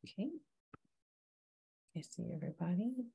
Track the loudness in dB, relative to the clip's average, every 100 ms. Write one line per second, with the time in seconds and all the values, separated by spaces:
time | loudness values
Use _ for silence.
0 | -12 -2 -2 -2 _ _ _ -20 _ _
1 | _ _ _ _ _ _ _ _ _ -8
2 | -6 -4 -2 0 -2 0 4 4 4 2
3 | -2